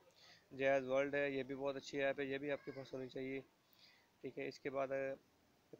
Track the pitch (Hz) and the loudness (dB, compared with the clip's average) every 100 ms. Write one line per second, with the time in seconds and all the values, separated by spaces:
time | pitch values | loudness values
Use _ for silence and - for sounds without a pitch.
0 | - - - - - 131 135 139 127 135 | -10 -20 -20 -20 -12 2 6 6 4 4
1 | 139 143 143 135 127 135 139 135 - 143 | 4 2 2 0 -2 -2 -2 -4 -4 0
2 | 139 135 139 139 143 139 - 131 135 131 | 2 2 0 -2 -2 -4 -4 -10 -8 -8
3 | 127 135 131 135 - _ _ _ - - | -6 -6 -4 -6 -8 _ _ _ -20 -20
4 | _ _ 135 139 139 - 147 135 135 135 | _ _ -10 -6 -6 -6 -4 -2 0 0
5 | 135 135 _ _ _ _ _ | -2 -6 _ _ _ _ _